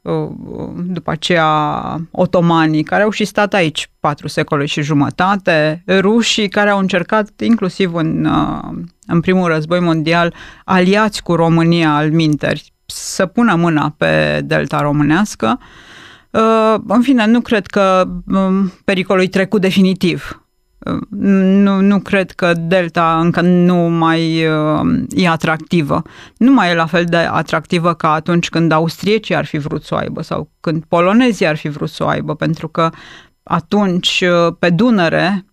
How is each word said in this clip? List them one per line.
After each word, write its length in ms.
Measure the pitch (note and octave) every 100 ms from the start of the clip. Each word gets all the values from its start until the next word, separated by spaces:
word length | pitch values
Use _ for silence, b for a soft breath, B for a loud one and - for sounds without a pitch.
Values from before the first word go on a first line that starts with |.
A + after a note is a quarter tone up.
uh, 280 | - D#3+ D#3 - - - - - F3+
după 260 | F3 -
aceea 360 | D#3+ - F3 D#3 D3+ D3+ D3 - B2 E3
otomanii, 720 | - F3+ F#3 E3+ E3 D#3 D#3
care 200 | D3+ F3+
au 60 | G#3+
și 160 | G3+ G#3+
stat 280 | - G#3
aici 360 | G#3 E3 - - _
patru 280 | D#3 D3 D#3
secole 380 | - D3+ D3+ D3
și 160 | -
jumătate, 1000 | D3 D3 B2+ - F#3 G3+ F#3 D#3+ D3+ D#3+ -
rușii 640 | F#3+ F#3+ A#3 A3 - G3+
care 200 | G#3 G#3
au 100 | G3+
încercat, 500 | F#3+ F#3+ F3 A3 G#3 _
inclusiv 540 | G#3+ A3+ F#3 - F#3+
în, 320 | E3 D#3+ D#3+ D#3
uh, 520 | D#3 D3+ D3 - E3 E3+ _ -
în 120 | E3+
primul 280 | F3 F#3 F3
război 320 | D#3 D#3 F3+
mondial, 540 | F3 D#3+ D#3 E3+ E3+ B B B -
aliați 580 | F#3 F3+ G3+ G#3+ -
cu 120 | - E3+
România 600 | E3 E3 E3 E3+ D#3+ D3
al 160 | D3+
minteri, 600 | E3 D#3 D3 C#3+ D#3 - _ -
să 400 | - - - F#3+
pună 300 | - A#3+ E3+
mâna 380 | E3+ D3+ D#3+ -
pe 440 | D#3+ - D3+ D3+ C#3+
delta 360 | D3+ C#3+ D3
românească. 800 | D3 D3 D3 E3 G#3+ - A3 B3 B B B B B B B
Uh, 460 | - A3 A3+ A3 G#3+ -
în 140 | G#3+
fine, 240 | A#3+ B3+ G#3+
nu 160 | A#3+
cred 260 | A#3 A3 -
că, 400 | G#3 G3 F#3 F#3 F3+ -
um, 440 | G3 F#3+ F#3+ F#3+ - -
pericolul 380 | F#3+ F3+ F#3+
e 40 | F#3
trecut 340 | G3 F#3+ G#3+
definitiv. 840 | F#3 F#3 F#3+ F#3 F3 D3 - - _ _ _ _
Uh, 180 | - - -
nu, 720 | G3+ G3+ F#3+ F#3+ G3 G3 G3
nu 180 | G3 G3+
cred 320 | F3 G3 F#3
că 220 | - F3+
delta 680 | E3+ E3 F#3+ E3+ F3 E3 E3
încă 220 | E3+ E3+
nu 340 | F3 F3+ F3 F3+
mai, 680 | E3+ E3 E3 E3 E3 D#3+ D#3+
uh, 580 | D#3 D3+ D3+ E3+ - -
e 180 | - F3+
atractivă. 760 | D#3+ E3+ D#3+ - F3 C#3+ E3+ - B B _
Nu 140 | A#3+
mai 200 | C4+ F3+
e 40 | E3+
la 100 | E3
fel 200 | F3 F3
de 120 | E3+
atractivă 760 | E3 D#3+ D#3+ D#3+ - F3 E3+
ca 200 | E3 D#3+
atunci 360 | D#3 D#3+ E3+ -
când 220 | E3 E3
austriecii 640 | D#3 E3 - G3 A3 G#3+ E3
ar 100 | D3
fi 120 | D#3
vrut 260 | C#3+ D#3
să 100 | -
o 40 | -
aibă 240 | - -
sau 280 | E3 D#3+ D3+ _
când 240 | - D#3+
polonezii 640 | D#3 E3+ F3+ A3 C4 F#3+ F3
ar 80 | D#3
fi 140 | D#3
vrut 200 | D3 D#3+
să 140 | -
o 40 | D#3+
aibă, 280 | D3+ D3+ D3+
pentru 320 | D#3 E3 D#3+
că 220 | - E3 B B B B _
atunci, 800 | - F3 - G3+ G3 F3+ - - F3+ F3 E3+
uh, 60 | E3+
pe 100 | F3+
Dunăre 760 | E3+ B3 A3 E3 D#3 D#3+ G3 -